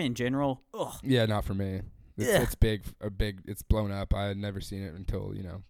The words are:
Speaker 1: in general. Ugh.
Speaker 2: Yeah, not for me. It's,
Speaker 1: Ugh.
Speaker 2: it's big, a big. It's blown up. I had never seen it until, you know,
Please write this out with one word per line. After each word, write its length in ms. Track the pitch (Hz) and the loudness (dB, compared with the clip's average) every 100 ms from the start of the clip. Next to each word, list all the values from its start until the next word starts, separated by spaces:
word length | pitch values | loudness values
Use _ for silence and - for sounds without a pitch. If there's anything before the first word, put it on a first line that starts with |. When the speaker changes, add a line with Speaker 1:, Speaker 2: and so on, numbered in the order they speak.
Speaker 1:
in 120 | 151 117 | 4 2
general. 480 | 123 135 143 131 - | 0 2 2 0 -8
Ugh. 200 | - 143 - | -6 -6 -4
Speaker 2:
Yeah, 220 | 139 127 113 | 2 4 6
not 160 | 104 - | 2 0
for 80 | |
me. 280 | 98 98 95 95 - - - | -2 -2 -4 -6 -14 -18 -2
It's, 120 | - | 2
Speaker 1:
Ugh. 120 | 190 | 4
Speaker 2:
it's 120 | 120 - | 2 4
big, 280 | 110 107 104 - | 4 4 -4 -8
a 80 | 107 | -8
big. 320 | 98 107 95 - | -2 -2 -2 -8
It's 160 | 104 | -10
blown 300 | - 107 104 | 0 2 2
up. 220 | 98 98 | -2 0
I 120 | 98 101 | 0 0
had 120 | 98 | -2
never 220 | 104 98 | -4 -6
seen 200 | - 98 | -8 -8
it 100 | 95 | -8
until, 400 | 82 95 98 98 101 | -8 -6 -4 -4 -8
you 80 | |
know, 200 | 92 87 95 | -8 -10 -14